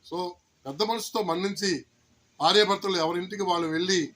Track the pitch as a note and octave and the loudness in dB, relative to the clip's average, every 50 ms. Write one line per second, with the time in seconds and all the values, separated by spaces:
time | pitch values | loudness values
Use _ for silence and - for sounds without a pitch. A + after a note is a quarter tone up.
0 | _ - D#3 F3 F3+ F3+ F3+ _ _ _ _ _ _ C3+ C#3 D3+ G#3+ G#3+ A3+ A#3 | _ -10 -8 -6 -6 -6 -8 _ _ _ _ _ _ -14 -4 -4 -2 -2 -2 -4
1 | G#3+ - - A3+ G#3 F3 E3 E3+ F#3+ G3+ G3 - G3+ G3 F3 C3+ - _ _ _ | -4 -4 -4 -4 -2 0 -2 -2 -2 -4 -4 -2 -2 -2 -2 -2 -6 _ _ _
2 | _ _ _ _ _ _ _ _ C#3+ E3 F#3 G#3 G#3+ F#3+ G3+ F#3 - G3 F#3+ F3 | _ _ _ _ _ _ _ _ 2 4 6 6 6 6 2 0 0 -2 0 2
3 | D#3+ D#3+ E3+ F3 F3+ F#3 G3+ G3+ G3+ F3+ F3 E3+ E3+ D#3+ D#3 D#3+ F3 F#3 F#3+ F3+ | 0 0 0 -2 -4 -6 -6 -6 -2 0 0 0 0 0 -2 -2 0 2 2 0
4 | D3+ - - | 0 -2 -6